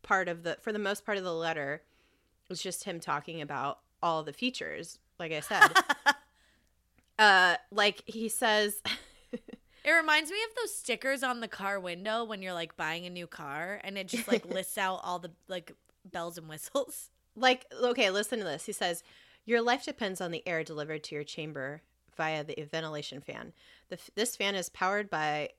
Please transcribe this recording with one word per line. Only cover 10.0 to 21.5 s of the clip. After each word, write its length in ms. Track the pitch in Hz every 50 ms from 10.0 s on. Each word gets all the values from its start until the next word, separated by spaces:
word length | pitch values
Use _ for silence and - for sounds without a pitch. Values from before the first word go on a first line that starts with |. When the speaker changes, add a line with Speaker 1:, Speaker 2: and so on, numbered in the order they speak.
| 320 311 302 302 320 294
Speaker 2:
me 80 | 381 415 453 440
of 80 | 440
those 180 | 494 453 - -
stickers 480 | - - - 233 214 - 269 269 262
on 160 | 269 254 247 240
the 60 | 226
car 320 | 208 - - 196 196 202 196
window 460 | 180 180 170 175 190 214 220 233 233
when 180 | 214 220 196
you're, 120 | 190 185 180
like, 220 | 170 165 165 -
buying 280 | - 165 156 165 170 175
a 40 | 180
new 180 | 180 175 175 165
car 520 | - - 156 143 139 151 165 185 208 202 -
and 120 | 196 196
it 120 | 196 190 185
just, 180 | - 233 226
like, 180 | - 240 214 -
Speaker 1:
<laughs> 80 | 175
Speaker 2:
lists 240 | 180 190 185 - -
out 240 | 214 196 190 190 175 -
all 160 | 180 180 180
the, 100 | 175 175 165 _ _
like, 260 | - 185 180 170 - - _ _ _ _ _ _
bells 320 | 190 - 180 170 175 170
and 120 | 175 160 156
whistles. 640 | 151 156 - - - 285 254 285 - - - - _ _ _ _ _
Speaker 1:
Like, 300 | 220 247 254 247 254 - _ - -
okay, 300 | 247 247 247 269 233 196
listen 280 | 185 202 208 - 254 226
to 40 | 202
this. 200 | 170 143 160 -
He 60 | -
says, 320 | 202 - 208 175 170 165 - - - - - _ _ _ _
"Your 160 | 220 233 233
life 240 | 233 240 240 247 -
depends 360 | - 269 - 233 196 190 -
on 100 | 190 175
the 100 | 165 160 - 180
air 160 | 170 160 160
delivered 400 | 160 160 147 147 156 156 151 151
to 100 | - 160
your 80 | 147
chamber 600 | 147 147 - - 151 156